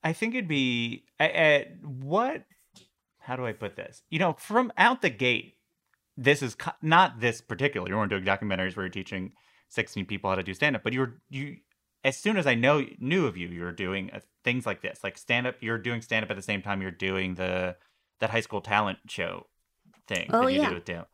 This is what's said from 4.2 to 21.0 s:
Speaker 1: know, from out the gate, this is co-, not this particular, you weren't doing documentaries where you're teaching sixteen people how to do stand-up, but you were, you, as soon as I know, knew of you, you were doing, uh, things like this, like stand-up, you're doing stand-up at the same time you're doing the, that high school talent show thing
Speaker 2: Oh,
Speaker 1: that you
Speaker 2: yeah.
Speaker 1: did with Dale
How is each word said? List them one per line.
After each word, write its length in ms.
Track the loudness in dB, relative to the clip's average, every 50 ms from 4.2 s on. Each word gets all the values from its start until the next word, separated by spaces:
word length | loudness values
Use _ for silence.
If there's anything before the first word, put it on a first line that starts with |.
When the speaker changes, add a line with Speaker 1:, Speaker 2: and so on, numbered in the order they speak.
Speaker 1:
know, 140 | 2 2 0 -2
from 320 | -6 -2 0 0 0 0 2 4
out 240 | 4 4 4 4
the 80 | 0 -2
gate, 460 | 0 2 2 2 2 0 -2 -8 _ _ _ _ _ _ _ _ _ _ _ _ _ 0
this 240 | 4 4 4 4
is 140 | 2 -6 -6
co-, 160 | _ -8 -8 -8 _
not 380 | 0 4 6 6 6 6 2 0
this 200 | 0 0 0 0
particular, 460 | -6 _ -4 0 0 0 0 -2 -4 -2
you 60 | 0
weren't 140 | 0 0 0
doing 140 | 0 0 2
documentaries 500 | 2 0 2 2 -2 0 0 0 -2 -2
where 100 | -4 -6
you're 40 | -6
teaching 400 | -6 -8 -8 -8 -8 -8 -8 -8 -10 _ _ _ _ _ _ _
sixteen 360 | -4 -4 -4 -4 -4 -8 -6
people 240 | -6 -6 -4 -2 0
how 60 | 0
to 80 | 0 -2
do 100 | -4 -4
stand-up, 300 | 0 0 0 0 0 -2
but 80 | -2
you 80 | 0 0
were, 220 | -2 -2 -4 -12 _ _
you, 280 | -10 -10 -10 -10 -12 -16 _ _ _ _ _ _ _ _ _
as 140 | 0 0 0
soon 180 | 0 0 0
as 100 | 2 4
I 100 | 2 2
know, 300 | 4 6 4 4 4 2 -2 -6 -8
knew 260 | -4 0 2 2 2
of 120 | 2 0 -2
you, 100 | -8 -8
you 140 | -6 -6
were 100 | -6 -6
doing, 400 | -6 -4 -4 -2 -2 -2 -4 -6
uh, 80 | -10 -14 -16 _ _ _ _
things 220 | -2 -2 0 -2
like 160 | -4 -6 -4
this, 180 | -6 -8 -8 -6 -8
like 140 | -8 -8 -8
stand-up, 380 | -4 0 0 2 2 0 -4 -4
you're 160 | -4 -2 -2 -2
doing 240 | -2 -2 -4 -4
stand-up 280 | -4 -2 -2 -2 0 -2
at 60 | -4
the 60 | -6 -4
same 180 | -4 -4 -4
time 200 | -2 -2 -4 -2
you're 100 | -2 -6
doing 440 | -6 -4 -2 -2 0 0 0 -2 -2
the, 420 | -2 -2 -2 0 0 -2 -2 -4 _ _ _ _ _ _ _ _ _
that 100 | -2 0
high 100 | 0 0
school 180 | -2 -2 -6 -8
talent 380 | -4 2 2 2 2 2 -2 -6 _ -14
show 400 | -6 -6 -4 -4 -4 -8 -12 _ _ _ _ _ _ _ _ _ _ _ _ -4
thing 220 | -4 -4 -2 0 2
Speaker 2:
Oh, 120 | 2 4
Speaker 1:
that 60 | 4 4
you 60 | 2
Speaker 2:
yeah. 60 | 0 0
Speaker 1:
did 60 | -2
with 100 | -4 -8
Dale 220 | -8 -8 -8